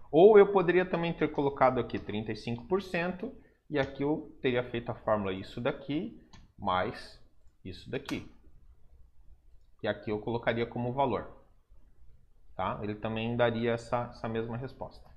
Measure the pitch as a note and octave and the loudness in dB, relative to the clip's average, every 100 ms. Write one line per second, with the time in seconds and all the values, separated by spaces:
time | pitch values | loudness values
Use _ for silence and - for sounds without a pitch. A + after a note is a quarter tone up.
0 | - D3 G3+ G#3 G3 G3 E3+ F3 F3+ E3+ | 2 8 10 12 10 6 4 4 2 0
1 | E3+ D#3+ D3+ - C#3 C#3 C3 B2+ A#2 G2+ | -2 0 0 2 0 4 4 4 -2 -4
2 | - G#2 A2+ G#2+ - A#2 - F#3 F#3+ F3 | -4 -6 -4 -6 -6 -6 -2 -4 -2 -4
3 | F3+ F3+ B3 - - _ - C#3+ C3 - | -4 -4 -10 -12 -20 _ -4 -2 -2 -2
4 | C#3+ D#3 - - C3+ A#2+ B2 A#2 A#2+ A#2 | -2 -2 -6 -4 -2 0 -2 -4 -6 -6
5 | - G#2+ G2 F#2+ G2 - B2 C#3 - C#3+ | 0 0 0 -4 -8 -6 -4 -4 -4 -4
6 | A3+ - - - - - G2+ F#2 G#2 - | -6 -10 -20 -20 -20 -6 0 0 0 -6
7 | - - - - - - F#2+ F2+ - B2+ | -14 -20 -20 -20 -20 -18 -16 -14 -8 -8
8 | C3+ A2+ - - - - - - - - | -6 -8 -8 -18 -20 -20 -20 -20 -20 -20
9 | - - - - - - - - G#2+ G2+ | -20 -20 -20 -20 -20 -20 -20 -8 -4 -4
10 | - G#2+ A#2 A#2 - A#2 A#2 A#2+ A#2+ B2+ | -4 -6 -4 -2 0 -2 -2 -4 -4 0
11 | C3+ F#2+ - - - - _ - - - | 0 0 -6 -16 -20 -20 _ -20 -20 -20
12 | - - - - - - F#2+ - G#2 G#2 | -20 -20 -20 -20 -14 -6 -4 -4 -6 -6
13 | A2 A2 A2+ A#2+ A#2+ A2+ A#2 A#2 - B2 | -6 -4 -2 2 2 2 0 -2 -2 -4
14 | A#2+ - A#2 A2+ A#2 A#2 C3 - - - | -4 -8 -6 -4 -4 -6 -8 -10 -14 -14
15 | - | -20